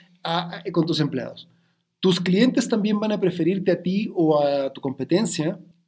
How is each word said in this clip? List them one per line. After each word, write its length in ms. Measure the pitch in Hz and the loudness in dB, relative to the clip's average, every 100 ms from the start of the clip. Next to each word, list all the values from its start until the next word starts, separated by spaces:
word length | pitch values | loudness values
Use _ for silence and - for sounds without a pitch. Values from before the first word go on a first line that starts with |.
| _ _ | _ _
a, 400 | 170 165 170 170 | -4 -4 -4 -8
a, 60 | 202 | -4
con 140 | 175 160 | 0 0
tus 140 | 151 | 0
empleados. 480 | 143 131 117 - - _ _ _ _ _ | -2 -2 -8 -12 -20 _ _ _ _ _
Tus 180 | 190 175 | 0 2
clientes 500 | 180 185 254 285 233 | 2 4 4 2 0
también 300 | 220 202 214 | 0 0 0
van 140 | 214 | 0
a 80 | 208 | 0
preferirte 500 | 190 170 165 196 - | -2 0 0 0 0
a 100 | 170 | 0
ti 280 | - 196 - | 0 -2 -4
o 280 | - 156 151 | 0 2 4
a 300 | 143 143 135 | 2 0 -4
tu 80 | - | -4
competencia 800 | 139 131 131 175 214 - 156 - - _ | -8 -6 0 0 0 0 -4 -4 -12 _